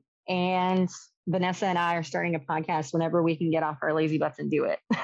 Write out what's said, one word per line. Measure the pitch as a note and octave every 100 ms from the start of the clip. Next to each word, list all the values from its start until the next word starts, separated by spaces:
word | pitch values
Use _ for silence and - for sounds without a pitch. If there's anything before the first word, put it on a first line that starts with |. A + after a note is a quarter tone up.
| _ _ -
And | F#3 F3+ F#3 F3+ F#3 F3+ - - _ -
Vanessa | F3+ F3+ F3 G3
and | F3
I | E3+ E3+
are |
starting | D#3 F3+ E3+ D#3+
a |
podcast | - D#3 D#3+ D#3+ D3
whenever | E3 E3 F3
we | E3 D#3
can | E3+
get | D#3+
off | D#3 D3
our | D#3
lazy | D#3 D#3 D#3
butts | D#3 -
and | D3
do | D3 B2+
it. | - - -